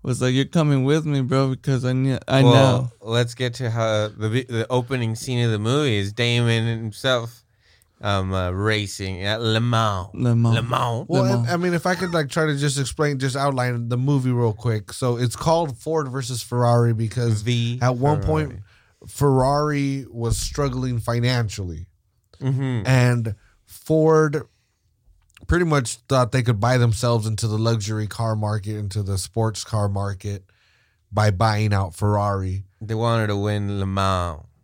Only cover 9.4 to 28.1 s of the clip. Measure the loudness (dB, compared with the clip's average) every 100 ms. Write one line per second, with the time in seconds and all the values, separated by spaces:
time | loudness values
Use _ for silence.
9.4 | 0 0 2 2 0 -2 -6 -2 0 2
10.4 | 4 2 0 -2 -2 -4 -2 0 2 0
11.4 | 0 -2 0 0 -2 -2 -2 -2 -2 -2
12.4 | -2 0 -2 -2 -4 -2 -2 0 -2 -2
13.4 | -2 0 -2 -2 -4 -2 2 2 2 2
14.4 | 0 0 -2 -4 -6 -6 -2 0 -2 -2
15.4 | 0 2 0 -6 -4 -2 -2 -6 -6 -8
16.4 | -4 0 4 4 4 2 -2 -2 0 0
17.4 | 0 0 0 0 0 2 0 0 0 0
18.4 | -2 -8 -18 _ _ _ -20 0 2 4
19.4 | 4 2 0 0 -2 -4 -8 -6 -2 -2
20.4 | -2 -2 -2 -2 -4 -4 -2 0 2 0
21.4 | -2 -4 -8 -10 -14 _ _ _ _ _
22.4 | -2 -2 -2 -2 2 4 4 2 -2 -8
23.4 | _ _ _ -20 0 2 4 4 4 0
24.4 | -8 _ _ _ _ _ _ _ _ -20
25.4 | 0 2 4 2 0 -8 _ 2 2 2
26.4 | 0 2 2 4 4 2 0 0 0 -2
27.4 | -2 0 0 0 -2 -4 -6